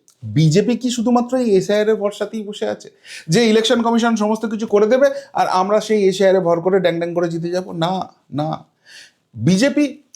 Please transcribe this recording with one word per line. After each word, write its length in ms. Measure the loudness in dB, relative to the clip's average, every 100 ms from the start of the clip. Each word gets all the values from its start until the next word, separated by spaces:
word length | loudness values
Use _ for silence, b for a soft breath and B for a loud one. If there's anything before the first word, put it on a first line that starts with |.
| _ _
বিজেপি 540 | -4 2 2 4 2 -2
কি 120 | -4
শুধুমাত্র 480 | -4 0 0 0 -2
এই 180 | 0 0
এসআইআর 340 | 2 0 0
এর 60 | 0
ভরসাতেই 480 | -4 -6 -8 -8
বসে 220 | -10 -8 -8
আছে 240 | -8 -12 B B B 0
যে 220 | 2 4
ইলেকশন 320 | 4 2 0
কমিশন 340 | 2 0 2 0
সমস্ত 300 | 0 -2 -4
কিছু 220 | -6 -2
করে 200 | 2 2
দেবে 220 | 4 2 0 B
আর 140 | -4 0
আমরা 340 | 0 2 0
সেই 220 | 0 2
এসআইআর 320 | 2 2 4 4
এ 40 |
ভর 220 | 2 0
করে 180 | 2 2
ড্যাং 180 | 2 0
ড্যাং 160 | -2
করে 160 | -2 -2
জিতে 200 | -2 -4
যাব? 220 | -6 -6
না, 420 | -4 -2 -4 -8 _ _
না। 320 | -6 -6 -6 -12 _ B B B B _
বিজেপি, 680 | -4 0 2 2 2 -2 -4 _